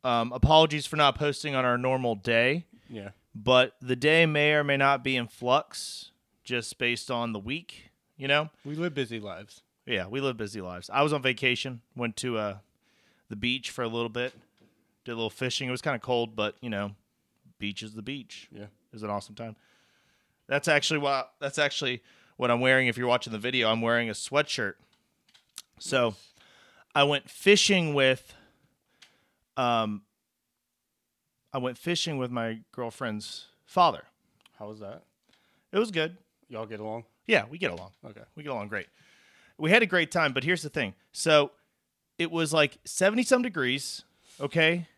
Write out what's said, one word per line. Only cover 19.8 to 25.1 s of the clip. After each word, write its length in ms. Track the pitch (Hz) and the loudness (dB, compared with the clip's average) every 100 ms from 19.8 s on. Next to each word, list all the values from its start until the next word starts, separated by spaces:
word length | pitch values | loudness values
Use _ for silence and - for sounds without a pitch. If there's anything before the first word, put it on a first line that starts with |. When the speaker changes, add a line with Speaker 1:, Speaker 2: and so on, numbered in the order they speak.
| _ _ _ _ _ _ - | _ _ _ _ _ _ -4
Speaker 1:
That's 220 | 139 170 | -2 2
actually 300 | 147 - 156 | 2 2 0
why, 260 | 143 135 - _ | 0 -2 -4 _
that's 180 | 139 - | -6 0
actually 440 | 143 - 135 123 _ _ _ - | 0 0 -4 -4 _ _ _ -2
what 120 | 123 | 2
I'm 100 | 120 | 4
wearing. 260 | 127 131 123 | 6 4 2
If 100 | 117 | 0
you're 100 | 123 | 0
watching 260 | 123 - | 0 0
the 60 | 110 | -6
video, 320 | 117 127 110 | -2 0 2
I'm 120 | 113 | 2
wearing 260 | 117 117 117 | 2 0 0
a 40 | |
sweatshirt. 600 | 104 - 139 147 - 101 - _ _ _ | -6 -2 0 0 -4 -4 -8 _ _ _